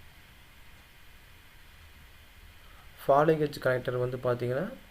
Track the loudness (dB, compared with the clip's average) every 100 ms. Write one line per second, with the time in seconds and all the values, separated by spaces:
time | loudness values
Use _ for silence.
0 | -20 -20 -20 -20 -20 -20 -20 -20 -20 -20
1 | -20 -20 -20 -20 -20 -20 -20 -20 -20 -20
2 | -20 -20 -20 -20 -20 -20 -20 -20 -20 -8
3 | 2 4 6 4 2 -2 0 0 -2 -2
4 | -2 -2 -2 -2 -2 -2 -4 -8 -8